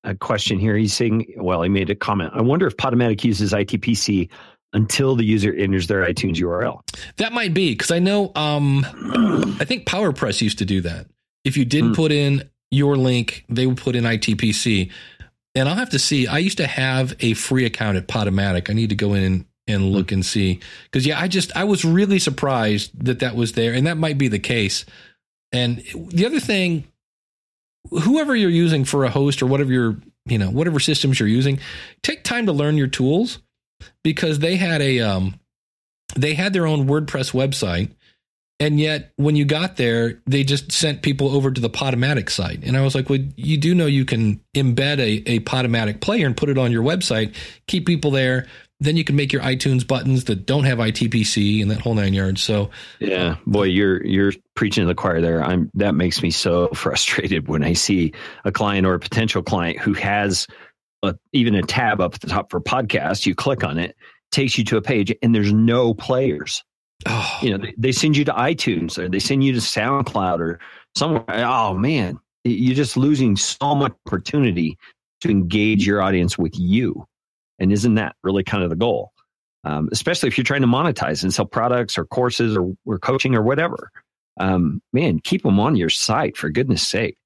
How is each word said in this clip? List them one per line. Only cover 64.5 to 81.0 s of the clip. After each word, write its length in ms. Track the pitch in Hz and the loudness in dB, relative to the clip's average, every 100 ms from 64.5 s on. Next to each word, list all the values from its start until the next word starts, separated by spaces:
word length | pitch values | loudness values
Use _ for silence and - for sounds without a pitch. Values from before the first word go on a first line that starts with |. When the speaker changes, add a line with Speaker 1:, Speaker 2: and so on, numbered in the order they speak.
| - | 0
Speaker 1:
you 60 | 107 | 0
to 120 | 110 | 0
a 40 | |
page, 320 | 98 117 101 107 | 0 0 0 0
and 140 | 117 113 | 2 4
there's 160 | 101 | 4
no 420 | 107 113 120 120 107 | 4 4 4 2 0
players. 680 | - 127 135 73 - - _ _ _ _ - | -2 0 0 -2 -6 -10 _ _ _ _ -6
Speaker 2:
Oh. 340 | 117 - - | -4 -4 -4
Speaker 1:
You 100 | 123 | -2
know, 60 | 98 | -2
they, 160 | 110 - | -6 -2
they 140 | 127 | -2
send 240 | 127 156 147 | 2 2 2
you 80 | |
to 80 | 147 | 2
iTunes 640 | 117 131 170 - 87 82 - | 0 0 0 -2 -2 -4 -6
or 120 | 90 | -4
they 100 | 95 | -2
send 240 | - 139 | 0 2
you 80 | 135 | 2
to 80 | 123 | 2
SoundCloud 800 | - - 113 139 - 107 92 85 | -2 -2 0 0 -2 -2 -2 -2
or 200 | 82 85 - - _ - | -4 -6 -14 -20 _ -4
somewhere. 300 | 151 135 113 | -2 -2 -2
Oh 460 | 104 120 127 107 | -2 0 0 0
man, 400 | 92 127 156 90 - _ _ 120 | 0 0 0 -2 -6 _ _ -2
y-, 60 | |
you're 240 | 107 127 131 | 2 2 2
just 200 | 135 127 | 0 2
losing 400 | 139 147 123 95 | 2 4 4 2
so 400 | - - 143 143 | -2 -2 0 0
much 160 | 139 - - | 0 -4 -6
opportunity 720 | 95 - 147 123 85 80 87 - _ _ _ | -6 -2 0 2 2 -2 -4 -20 _ _ _
to 100 | - | 0
engage 560 | 101 87 104 107 104 98 | 2 2 2 2 2 2
your 160 | 101 | 2
audience 360 | 95 92 87 - | 2 2 0 0
with 200 | 85 - | -4 -2
you. 480 | 87 107 117 - - _ _ _ _ _ | 0 2 0 -4 -14 _ _ _ _ _
And 140 | 92 | 0
isn't 220 | 101 117 107 | 2 2 2
that 200 | 87 - | 0 -4
really 220 | 92 98 92 | -2 -2 0
kind 180 | 104 | -2
of 60 | 87 | -2
the 80 | 82 | 0
goal? 340 | 117 60 52 _ _ _ _ _ 76 | 0 0 -4 _ _ _ _ _ -6
Um, 240 | 76 76 | -4 -2
especially 360 | - - 175 139 | -2 -2 0 0
if 100 | 127 | 0
you're 80 | 120 | 0
trying 160 | 139 | 2
to 60 | 123 | 2
monetize 560 | 127 165 113 | 2 0 -2